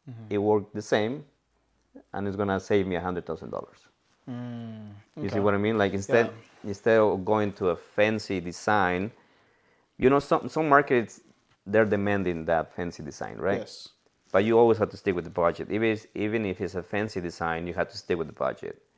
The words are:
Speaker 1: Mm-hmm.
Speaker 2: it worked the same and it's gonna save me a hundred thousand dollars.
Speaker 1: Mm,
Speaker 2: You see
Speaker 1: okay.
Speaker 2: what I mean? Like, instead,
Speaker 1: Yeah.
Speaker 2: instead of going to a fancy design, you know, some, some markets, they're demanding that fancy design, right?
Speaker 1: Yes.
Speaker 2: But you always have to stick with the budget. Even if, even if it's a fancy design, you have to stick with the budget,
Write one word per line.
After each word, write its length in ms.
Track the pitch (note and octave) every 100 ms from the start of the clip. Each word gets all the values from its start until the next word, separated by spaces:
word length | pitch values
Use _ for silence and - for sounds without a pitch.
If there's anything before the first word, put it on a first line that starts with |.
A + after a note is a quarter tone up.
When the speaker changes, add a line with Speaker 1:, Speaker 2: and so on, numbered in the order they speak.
| C#3
Speaker 1:
Mm-hmm. 160 | A#2 A2
Speaker 2:
it 40 | G#2
worked 360 | G#2 G#2+ G2
the 80 | G#2
same 420 | - A#2 A2 D3 D3+ _ _ _ _ _ _ - _
and 140 | F#2+ G2+
it's 80 | G2
gonna 240 | G2+ F#2+
save 260 | - G#2 F#2+
me 100 | F2
a 40 |
hundred 240 | F2+ F2
thousand 260 | E2 D#2+ A#1+
dollars. 280 | - - _ _ _ _ _ -
Speaker 1:
Mm, 600 | A#2+ B2 A#2 A2+ A2 G#2 G2+ _ D#3
Speaker 2:
You 120 | G2+
see 60 | G2+
Speaker 1:
okay. 40 |
Speaker 2:
what 140 | G#2
I 40 | G2+
mean? 200 | G#2 A2+
Like, 140 | G2
instead, 320 | G2 G2 A#2+ A2+
Speaker 1:
Yeah. 420 | - - _ G#2
Speaker 2:
instead 300 | G2 A#2 A2
of 240 | G#2+ F#2+
going 280 | F#2 G#2+ G#2
to 160 | - F#2+
a 60 | E2
fancy 640 | - - G#2+ A2 - F#2+
design, 680 | E2+ E2 - G#2 F2+ F2+ G#2 - _ _ _ _ _ _ _ -
you 120 | B2
know, 80 | C#3
some, 280 | - E3 B2+
some 200 | D#3 D#3+
markets, 520 | C#3+ D3 B2+ G#2 - _ _ _ _ F#2+
they're 180 | G#2+
demanding 600 | A2 G2+ G2+ G2+ F2+ E2+ D#2+
that 240 | E2 D#2
fancy 280 | - F2 -
design, 360 | D2 - G1+ G#1+
right? 220 | E2+ G2+
Speaker 1:
Yes. 280 | G#2 - - _ _ _ _
Speaker 2:
But 120 | G2
you 140 | G#2+ A2+
always 200 | A#2+ G#2+
have 120 | G2
to 60 | -
stick 180 | G2+
with 100 | F2
the 60 | E2
budget. 400 | F2 E2+ E2 -
Even 200 | G#2 A2+
if, 160 | G#2+ -
even 320 | - G#2 A2+ G2+
if 140 | F2+
it's 140 | F2+
a 80 | F2+
fancy 380 | E2+ G2+ G#2+ G2
design, 460 | F2 - E2+ E2 F2
you 80 |
have 160 | E2+ E2+
to 60 | -
stick 200 | - F2
with 80 | D#2
the 40 |
budget, 480 | - C2 A1+ G1+ G1+ _